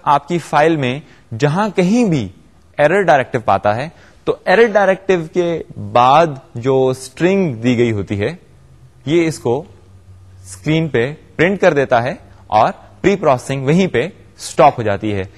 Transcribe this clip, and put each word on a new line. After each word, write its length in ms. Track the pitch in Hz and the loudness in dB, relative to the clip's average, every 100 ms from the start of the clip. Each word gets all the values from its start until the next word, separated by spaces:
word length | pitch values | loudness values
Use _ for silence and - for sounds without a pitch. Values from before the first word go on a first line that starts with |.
آپ 260 | - 143 - | 0 0 0
کی 100 | 175 | -6
فائل 380 | - 156 156 160 | -2 0 2 2
میں 240 | 127 135 - - - 113 | -2 -6 -12 -20 -14 -4
جہاں 300 | 147 170 214 | -2 0 -2
کہیں 360 | - 180 233 | 0 0 2
بھی 240 | 226 151 98 - - _ _ - | 2 0 -4 -10 -20 _ _ -2
ایرر 240 | 147 190 | 0 2
ڈائریکٹو 360 | 180 147 117 127 | 2 2 0 -4
پاتا 360 | 110 98 104 110 | -2 0 0 -2
ہے 120 | 151 - - _ | -6 -14 -20 _
تو 120 | - - | -8 -6
ایرر 220 | - 190 233 | 0 2 4
ڈائریکٹو 420 | 202 190 185 - 185 160 | 2 0 0 -2 -2 -2
کے 300 | 180 175 165 - - 104 | -4 -2 -4 -8 -14 -2
بعد 340 | 120 123 147 170 135 - | 2 4 4 2 -2 -14
جو 340 | 120 127 131 131 | -6 -2 0 0
اسٹرنگ 680 | 131 - - 165 196 175 | -2 -10 -4 0 0 -2
دی 240 | 110 120 117 | -2 0 2
گئی 140 | 113 | 0
ہوتی 280 | 107 95 101 | -2 -4 -4
ہے 80 | 107 175 _ _ - - - _ 135 | -4 -8 _ _ -20 -20 -20 _ -2
یہ 200 | 170 160 | 0 0
اس 120 | 147 | -2
کو 260 | 131 127 175 - - - - - - - | -4 -4 -6 -20 -20 -20 -20 -20 -20 -20
اسکرین 440 | - - 147 156 160 | -20 -10 -4 -2 -2
پہ 260 | 127 123 156 - - | -2 -4 -6 -10 -2
پرنٹ 240 | 165 196 | 0 2
کر 140 | 190 | 2
دیتا 280 | 143 131 123 | 2 2 0
ہے 120 | 123 202 - - - | 0 -6 -16 -20 -2
اور 260 | 107 139 - - - | 2 2 -2 -16 -4
پری 160 | 185 196 | -2 0
پروسیسنگ 500 | 160 127 - 135 131 | 0 0 -2 -4 0
وہیں 200 | 165 190 | 0 0
پہ 200 | 117 156 - - - | -2 -4 -8 -20 -18
اسٹاپ 420 | - - 151 127 | -6 2 4 4
ہو 40 | |
جاتی 320 | 107 101 107 | -2 -2 -4
ہے، 80 | 101 95 | -4 -6